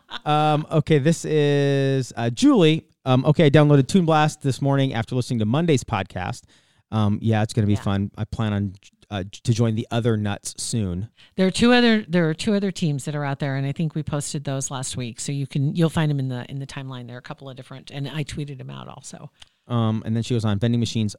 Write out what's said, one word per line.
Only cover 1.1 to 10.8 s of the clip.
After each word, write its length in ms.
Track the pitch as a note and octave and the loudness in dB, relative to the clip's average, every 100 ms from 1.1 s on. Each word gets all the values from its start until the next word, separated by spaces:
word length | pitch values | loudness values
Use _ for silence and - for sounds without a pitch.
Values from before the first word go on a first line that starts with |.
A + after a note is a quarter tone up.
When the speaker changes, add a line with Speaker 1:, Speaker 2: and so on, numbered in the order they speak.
| D#3+ | 0
Speaker 1:
is, 880 | D3+ D3+ C#3+ C#3+ C#3 C#3 C3+ C3+ A#2+ - | 0 2 2 2 2 2 2 0 -2 -4
uh, 120 | A#2 | -4
Julie. 560 | A#2+ C#4+ B3 D#3 D#3+ - _ C3 | 2 4 6 6 4 -2 _ 2
Um, 180 | B2+ C#3+ | 2 4
okay, 200 | D3+ D3+ | 4 6
I 40 | |
downloaded 380 | D#3 D3 C#3+ C3+ | 8 8 6 6
Toon 180 | G3 D#3+ | 4 4
Blast 360 | D#3 D3+ - | 4 2 0
this 200 | C#3 - | -4 0
morning 320 | C#3 C#3 C3+ | 0 2 0
after 220 | A2+ - B2+ | -2 -2 -4
listening 240 | - A#2+ | -2 0
to 60 | G#2+ | 0
Monday's 400 | C#3 E3+ C3+ - | 2 2 2 0
podcast. 580 | G2+ G2 - F#2+ - - _ _ _ _ | -4 -4 -6 -8 -10 -16 _ _ _ _
Um, 260 | A2 G#2 G#2 | 0 2 2
yeah, 200 | A2+ A2 | 0 0
it's 100 | A2 | 0
gonna 120 | - G#2 | 0 0
be 80 | |
Speaker 2:
Yeah. 80 | G2+ | 0
Speaker 1:
fun. 300 | G#2 G2 G2+ - | 0 -2 -4 -6
I 80 | G#2+ | -8
plan 260 | - G#2+ | -4 -2
on, 220 | G2+ G2+ F#2+ - _ _ | -2 -4 -6 -20 _ _
uh, 140 | G#2 G2 - | -8 -8 -4
to 100 | - | -2
join 220 | A2+ A#2 G#2+ | 2 2 0
the 120 | - | -4
other 280 | A#2 A#2 G#2+ | -2 0 0
nuts 360 | G#2 G2+ - - | -2 -6 -10 -10
soon. 460 | - A#2+ | -6 -4